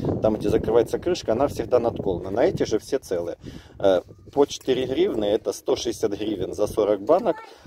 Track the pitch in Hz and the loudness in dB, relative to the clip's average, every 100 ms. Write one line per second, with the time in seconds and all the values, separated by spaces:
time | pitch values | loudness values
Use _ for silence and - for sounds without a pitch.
0 | - - 110 107 104 110 110 117 110 120 | -4 0 0 0 0 0 2 2 2 -2
1 | - 180 - 113 143 - 113 123 117 - | -2 -4 -2 0 0 -2 0 2 2 -2
2 | 101 87 92 104 160 202 139 107 - 135 | -4 -4 -4 0 0 0 -2 -2 -2 -6
3 | - 90 85 - - - - - 98 92 | -4 -4 -4 -10 -14 -18 -20 0 4 4
4 | - - - 139 143 - - 123 127 135 | 2 -14 -6 2 2 2 -2 -2 0 0
5 | 190 123 104 107 - - - 131 120 107 | 0 2 0 0 -2 -6 -2 -2 -2 -2
6 | 107 101 107 98 90 87 104 - 101 104 | -2 -2 -4 -4 -6 -2 -2 2 2 2
7 | 104 175 233 - - - | 4 2 2 -4 -8 -20